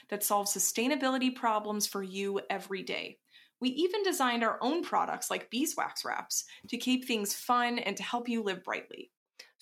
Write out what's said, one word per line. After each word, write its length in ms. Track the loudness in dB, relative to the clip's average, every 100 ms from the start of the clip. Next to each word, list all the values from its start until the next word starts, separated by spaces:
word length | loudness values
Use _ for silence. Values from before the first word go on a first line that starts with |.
| -8
that 120 | -4
solve 260 | 2 2 2
sustainability 840 | 0 0 2 2 2 2 2 2
problems 540 | 2 2 2 0 0 0
for 160 | -2
you 380 | -4 -2 0 0 -2
every 340 | -4 -4 -6
day. 360 | -4 -6 -6 -12 _ -20 -20 _
We 80 | -2
even 340 | 2 2 2
designed 400 | 2 2 2 4
our 160 | 2 2
own 220 | 2 0
products 480 | 2 2 2 -2 -2
like 180 | -4 -2
beeswax 540 | -2 0 0 -2 -4
wraps 400 | -4 -6 -4 -4 -4 -12 -8
to 100 | -4
keep 280 | 2 0 2
things 280 | 0 0
fun 460 | -2 2 2 2 0
and 160 | -2 -4
to 80 |
help 240 | -4 -4 0
you 160 | 0
live 220 | 0 -4 -4
brightly. 460 | -6 -6 -14 -16 _ _ -20 -20 _